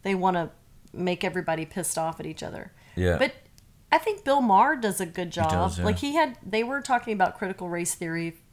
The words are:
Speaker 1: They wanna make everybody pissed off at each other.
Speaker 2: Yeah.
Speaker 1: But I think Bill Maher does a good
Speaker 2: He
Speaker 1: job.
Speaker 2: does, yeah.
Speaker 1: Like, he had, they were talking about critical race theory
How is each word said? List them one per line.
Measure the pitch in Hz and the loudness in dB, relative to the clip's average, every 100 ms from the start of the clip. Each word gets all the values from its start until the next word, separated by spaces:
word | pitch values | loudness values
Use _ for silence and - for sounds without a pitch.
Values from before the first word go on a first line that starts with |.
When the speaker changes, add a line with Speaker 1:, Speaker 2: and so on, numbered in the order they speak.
Speaker 1:
They | 196 | 0
wanna | 196 185 180 160 - - - - | 2 2 2 -2 -8 -20 -20 -16
make | - 180 180 | -4 -2 0
everybody | 190 180 165 165 | -2 -2 -2 -2
pissed | 156 - 160 - | -4 -6 -4 -2
off | 160 165 | -4 -4
at | 156 | -10
each | 160 | -10
other. | - - - - - - | -10 -10 -14 -18 -12 0
Speaker 2:
Yeah. | 90 85 | 0 2
Speaker 1:
But | 285 - - - - _ _ | 0 -2 -20 -20 -20 _ _
I | 311 | 2
think | 440 403 | 2 -4
Bill | - 277 | 2 2
Maher | 240 190 262 311 | 6 6 6 2
does | 220 185 | -2 -2
a | 175 | -6
good | 170 175 | -6 -6
Speaker 2:
He | |
Speaker 1:
job. | 170 160 | -2 0
Speaker 2:
does, | - 180 87 | 2 0 0
yeah. | 87 | 0
Speaker 1:
Like, | 90 | 0
he | 285 302 | 0 2
had, | 311 233 | 0 0
they | 190 214 | -4 -2
were | 233 277 | 0 -4
talking | 240 240 240 | 0 0 0
about | 208 180 - | 0 0 0
critical | 190 185 180 | -6 -6 -6
race | 175 175 | -4 -4
theory | - 170 165 165 165 _ | -4 -4 -4 -6 -10 _